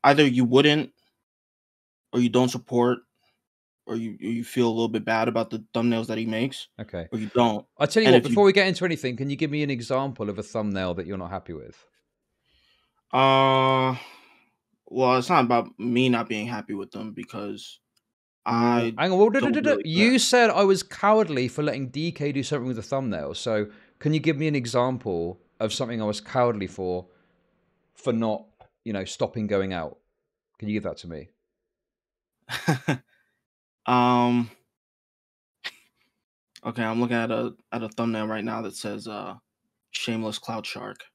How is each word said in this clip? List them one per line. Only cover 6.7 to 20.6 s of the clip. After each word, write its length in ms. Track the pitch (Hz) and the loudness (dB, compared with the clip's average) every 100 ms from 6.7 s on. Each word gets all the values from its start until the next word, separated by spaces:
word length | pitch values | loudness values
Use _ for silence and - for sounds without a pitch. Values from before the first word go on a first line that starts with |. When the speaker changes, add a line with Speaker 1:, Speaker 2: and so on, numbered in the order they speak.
| - | -18
Speaker 2:
Okay. 300 | 107 87 82 | -12 -10 -8
Speaker 1:
or 80 | 110 | -8
you 100 | 107 | -2
don't. 320 | 123 120 107 - _ | 2 2 0 -8 _
Speaker 2:
I 80 | 147 | 0
tell 180 | 220 | 4
you 40 | 220 | 8
Speaker 1:
And 80 | 127 | 6
Speaker 2:
what, 20 | |
Speaker 1:
if 80 | 131 | 6
you 40 | |
Speaker 2:
before 120 | 120 | 4
we 80 | 202 | 6
get 160 | 190 190 | 6 2
into 160 | 180 | 0
anything, 320 | 180 156 131 120 | -4 -2 -4 -4
can 140 | 139 | -6
you 80 | 143 | -4
give 120 | 151 | -4
me 140 | 151 | -2
an 60 | 143 | -4
example 600 | 131 117 131 139 - 104 | -4 -4 -4 -4 -6 -6
of 80 | 98 | -6
a 60 | |
thumbnail 500 | 104 117 104 95 92 87 | -6 -4 -2 -2 -2 -4
that 100 | 85 | -6
you're 100 | 98 | -8
not 120 | 85 | -8
happy 240 | 95 - | -10 -10
with? 320 | 80 58 - _ _ _ _ _ _ _ _ _ _ _ _ _ | -14 -14 -20 _ _ _ _ _ _ _ _ _ _ _ _ _
Speaker 1:
Uh, 840 | 127 135 135 135 131 131 131 131 127 - - _ _ _ _ _ _ - | 2 6 6 6 4 4 2 0 -2 -12 -20 _ _ _ _ _ _ -10
well, 300 | 127 127 127 | 0 4 4
it's 120 | 123 | 4
not 160 | 170 120 | 2 4
about 340 | 120 - - | 2 0 -8
me 300 | 117 120 131 | -2 2 2
not 180 | 117 110 | 2 -2
being 200 | 110 113 | -6 -6
happy 260 | 113 104 | -8 -8
with 180 | 101 98 | -10 -10
them 220 | 101 107 | -12 -12
because 680 | 104 101 104 101 101 - - _ _ _ _ _ _ - | -14 -14 -12 -10 -12 -16 -20 _ _ _ _ _ _ -4
I 480 | 117 120 120 117 113 | 2 4 2 0 -2
Speaker 2:
Hang 140 | 175 | 0
on, 40 | 185 | 4
well, 100 | 220 | 4
duh, 100 | 269 | 4
duh, 60 | 294 | 0
Speaker 1:
don't 80 | |
Speaker 2:
duh, 80 | 302 | 0
duh. 80 | 302 | 0
Speaker 1:
really 120 | - | 0
care. 80 | 156 | 0
Speaker 2:
You 280 | 165 226 254 | 2 4 4
said 300 | - 247 226 | 4 4 6
I 140 | 185 | 4